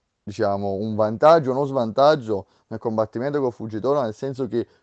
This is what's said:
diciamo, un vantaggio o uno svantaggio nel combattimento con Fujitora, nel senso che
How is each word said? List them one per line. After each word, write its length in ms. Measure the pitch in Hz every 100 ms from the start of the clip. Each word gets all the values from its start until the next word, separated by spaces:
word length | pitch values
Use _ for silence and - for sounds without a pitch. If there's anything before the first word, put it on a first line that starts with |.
| _ _
diciamo, 500 | - 104 104 101 101
un 220 | 98 110 107
vantaggio 560 | 107 110 151 165 131
o 20 |
uno 120 | 127 139
svantaggio 800 | 135 113 107 143 156 110 101 - _ -
nel 120 | 110
combattimento 600 | 120 110 107 113 135 147
con 100 | 131
Fujitora, 500 | - 110 107 117 143
nel 120 | 117
senso 340 | 104 139 127 127
che 180 | 117 104 _